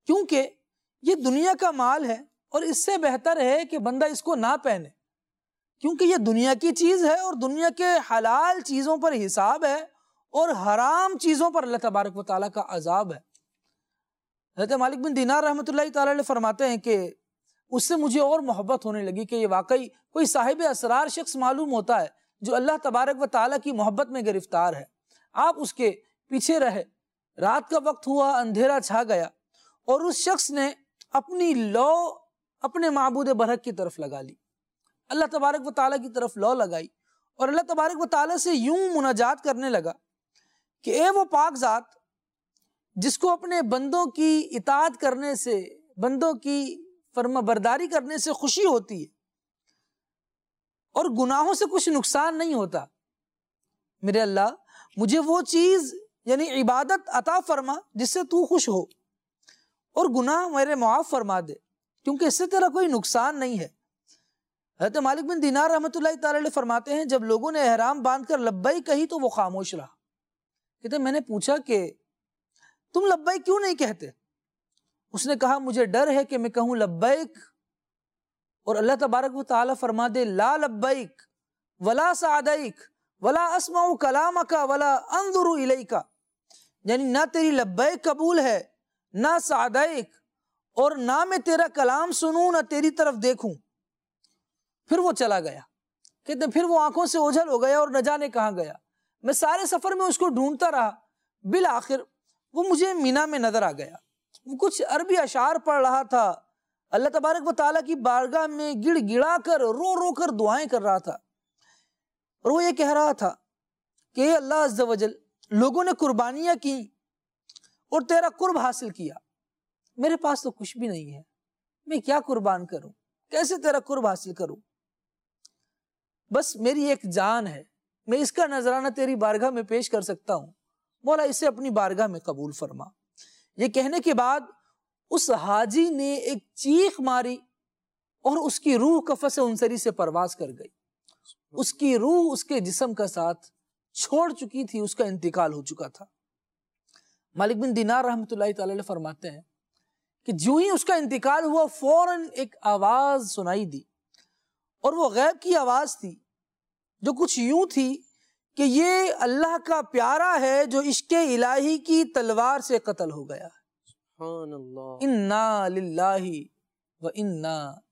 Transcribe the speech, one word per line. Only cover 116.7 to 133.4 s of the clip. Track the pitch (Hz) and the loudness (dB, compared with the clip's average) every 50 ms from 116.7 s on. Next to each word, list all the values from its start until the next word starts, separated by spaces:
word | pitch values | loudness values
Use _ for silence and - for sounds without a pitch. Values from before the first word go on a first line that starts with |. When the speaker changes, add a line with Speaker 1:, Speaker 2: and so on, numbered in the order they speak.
| 269 262 220 208 _ _ _ _ _ _ _ _ _ _ _ _ _ - _ _ _ _ _ _ - | -4 -6 -8 -12 _ _ _ _ _ _ _ _ _ _ _ _ _ -20 _ _ _ _ _ _ -2
Speaker 1:
اور | 311 262 233 | -2 0 2
تیرا | 330 339 330 330 | 2 4 4 2
قرب | - - - 381 349 302 | 0 -2 -2 0 0 0
حاصل | 247 254 240 - 254 220 | 0 -2 -2 -4 -8 -12
کیا، | 180 - 180 151 - - - _ _ _ _ _ _ _ _ _ _ _ _ _ _ - | -10 -10 -12 -12 -12 -14 -20 _ _ _ _ _ _ _ _ _ _ _ _ _ _ -2
میرے | 240 311 330 | 0 0 0
پاس | 320 330 294 285 - - | 0 0 -2 -2 -2 -4
تو | 262 | -8
کچھ | - - 214 - - 240 | -10 -10 -12 -14 -10 -8
بھی | 233 233 | -6 -6
نہیں | 190 165 156 143 139 | -6 -8 -10 -14 -16
ہے، | 139 160 _ _ _ _ _ _ _ _ _ _ _ _ | -20 -20 _ _ _ _ _ _ _ _ _ _ _ _
میں | 302 320 285 | -6 -6 -4
کیا | - - 277 294 - | -2 0 0 0 0
قربان | - 262 226 196 202 190 180 180 | -2 -2 0 0 0 0 -2 -4
کروں، | 170 - 151 156 - - _ _ _ _ _ _ _ - | -8 -12 -12 -12 -14 -20 _ _ _ _ _ _ _ -2
کیسے | 302 339 - 381 | -2 0 0 -2
تیرا | 339 269 302 277 277 | -2 0 0 0 0
قرب | - - 277 269 240 | -2 -4 -2 -2 0
حاصل | 214 190 175 - 190 180 | 0 -2 -2 -6 -12 -10
کروں؟ | - 185 156 - - _ _ _ _ _ _ _ _ _ _ _ _ _ _ _ _ _ _ _ _ _ _ _ _ _ _ _ _ _ _ _ _ _ _ | -8 -8 -8 -10 -12 _ _ _ _ _ _ _ _ _ _ _ _ _ _ _ _ _ _ _ _ _ _ _ _ _ _ _ _ _ _ _ _ _ _
بس | 208 262 285 - - | -2 -2 -2 -2 -4
میری | 214 220 247 285 302 285 | -4 -2 -2 0 0 0
ایک | 285 277 - - 196 170 | 0 -2 -2 -4 -4 -2
جان | 196 190 202 226 240 220 | 0 0 0 0 0 -2
ہے، | 196 151 139 - _ _ _ _ _ _ _ _ - | -6 -10 -14 -16 _ _ _ _ _ _ _ _ -2
میں | 226 277 | -2 0
اس | 294 - - | 0 -2 0
کا | - 339 | 0 0
نذرانہ | 302 277 269 247 247 247 262 262 269 | 0 0 -2 0 0 0 0 -2 -4
تیری | - - 269 262 269 | -2 -2 -2 -2 0
بارگاہ | 233 214 214 214 214 220 262 | 0 0 0 2 2 0 0
میں | 262 233 226 | -2 -4 -4
پیش | 196 220 233 240 - | -2 -2 -4 -2 -2
کر | - 214 | -4 -4
سکتا | 196 - 190 160 _ - 196 | -4 -4 -8 -8 _ -4 -4
ہوں، | 160 143 156 - _ _ _ _ _ _ _ _ _ - | -4 -6 -8 -18 _ _ _ _ _ _ _ _ _ -2
مولا | 247 311 302 302 | 0 0 2 2
اسے | 285 269 - 311 | 0 -2 0 0
اپنی | 294 240 214 262 269 | -2 -2 -2 -4 -4
بارگاہ | 220 214 202 185 190 185 220 | 0 0 0 0 0 0 -2
میں | 214 180 165 | -2 -4 -6
قبول | - - 151 139 143 147 147 | -8 -8 -8 -8 -8 -10 -10
فرما۔ | - 156 139 139 135 135 - - _ _ _ _ _ - _ _ _ | -10 -12 -12 -12 -14 -18 -20 -20 _ _ _ _ _ -20 _ _ _